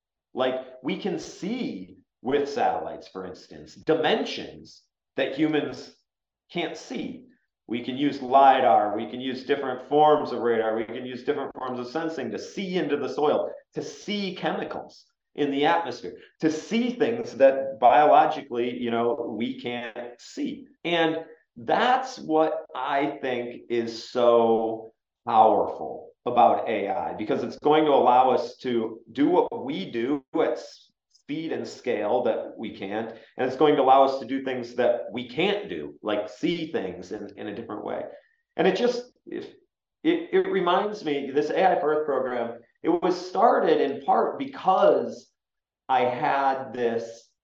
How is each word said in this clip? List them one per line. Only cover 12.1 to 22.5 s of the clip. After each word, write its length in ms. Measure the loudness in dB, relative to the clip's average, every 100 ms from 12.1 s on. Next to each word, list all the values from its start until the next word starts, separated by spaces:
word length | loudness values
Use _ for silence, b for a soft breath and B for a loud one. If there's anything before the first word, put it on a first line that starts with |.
| -6 -8
to 80 | -8
see 380 | -10 -10 -4 -4
into 200 | -2 -2
the 100 | -2
soil, 420 | 0 2 2 -2 B _
to 80 | -10
see 520 | -10 -12 -6 -4 -4
chemicals 680 | -4 -4 -4 -6 -10 -14 -20 _ _ _ -4
in 140 | -2
the 140 | 2
atmosphere, 500 | 2 2 -2 -8 -12 -14 B B
to 100 | -2
see 400 | -2 -4 -2 -2
things 420 | 0 -2 -2 -6 6
that 440 | 6 6 -4 4
biologically, 960 | 6 8 8 8 6 0 -6 -4 -4 -4
you 140 | -2
know, 440 | 0 0 -2 -4 -4
we 240 | -6 -6
can't 600 | -8 -8 -10 -12 -14 -16
see. 460 | -16 -8 -8 -8 -16 _
And 360 | -2 2 2 0 B B B -12
that's 600 | -2 2 4 2 0 -12
what 480 | 0 2 2